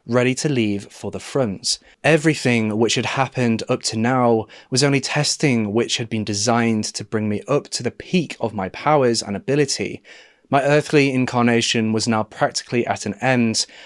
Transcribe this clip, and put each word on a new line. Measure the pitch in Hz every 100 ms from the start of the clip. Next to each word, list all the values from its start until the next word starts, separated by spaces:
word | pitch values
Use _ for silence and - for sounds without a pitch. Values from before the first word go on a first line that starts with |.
ready | - 123 123
to | 127 156
leave | 131 107 101 -
for | - 101
the | 98
front. | - 143 117 90 - - _ _
Everything | - 156 156 147 123 117 107 107
which | 113
had | 135
happened | 113 - 127 - 120 113 -
up | 123
to | - 113
now | 117 131 120 113 107 - -
was | 127
only | 143 139
testing | - 147 143 - 147 117 107
which | 110 113 -
had | 113
been | 113
designed | 104 101 113 117 117 110
to | 101 -
bring | 110 110 107
me | 104 -
up | 139 -
to | -
the | 120
peak | - - 180 139 -
of | 113
my | 101 92
powers | - 143 151 127 113
and | -
ability. | 98 - 143 143 - 101 - - - - _ _
My | 139
earthly | 139 151 - 151 139
incarnation | 131 123 123 120 117 - 120 110
was | 110 117
now | 110
practically | 107 - 143 - - 123
at | - 101
an | 104
end, | - 127 123 117 107 - -